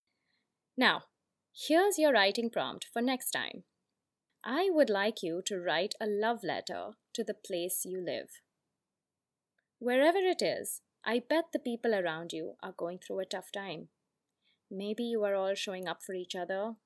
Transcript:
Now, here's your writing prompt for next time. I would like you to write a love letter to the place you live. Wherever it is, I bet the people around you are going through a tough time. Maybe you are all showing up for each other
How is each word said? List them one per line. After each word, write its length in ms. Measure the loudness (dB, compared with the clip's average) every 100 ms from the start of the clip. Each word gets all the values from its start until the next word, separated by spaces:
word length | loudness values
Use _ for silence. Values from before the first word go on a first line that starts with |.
| _ _ _ _ _ _ _ 2
Now, 300 | 2 2 -2 _ _ _ _
here's 460 | -8 2 4 6 6
your 140 | 4
writing 400 | 6 4 4 -2
prompt 340 | -2 -4 -6 -8
for 100 | -2
next 300 | 0 0 -2
time. 320 | -2 -4 -8 -18 _ _ _ _ _ _ _
I 260 | -4 0 2
would 200 | 4 4
like 340 | 4 0 -2
you 180 | -4 -6 -6
to 100 | -4
write 380 | 0 0 0 -4
a 60 | -4
love 380 | 0 0 0
letter 540 | -2 -4 -4 -8 -8 -12 _
to 100 | -8
the 100 | -6
place 520 | -8 -6 -4 -2 -2 -2
you 180 | -6
live. 380 | -4 -6 -8 -14 _ _ _ _ _ _ _ _ _ _ _ _ _ -6
Wherever 400 | 2 6 6 6
it 220 | 4 4
is, 400 | 2 0 -2 -8 -10 _
I 160 | 0 0 2
bet 180 | 2 2
the 60 | -2
people 360 | -2 -2 2 2
around 380 | 2 -2 -6
you 220 | -6 -8 -8
are 120 | -12 -6
going 240 | -6 -6
through 200 | -6 -6
a 60 | -4
tough 260 | -6 -6
time. 380 | -8 -8 -8 -12 _ _ _ _ _ _ _ -14
Maybe 340 | -8 -4 -4
you 200 | -2 0
are 120 | 2 2
all 200 | 0 -2
showing 320 | -4 -6 -6
up 160 | -6
for 100 | -8
each 220 | -8 -6 -6
other 400 | -4 -2 -4 -6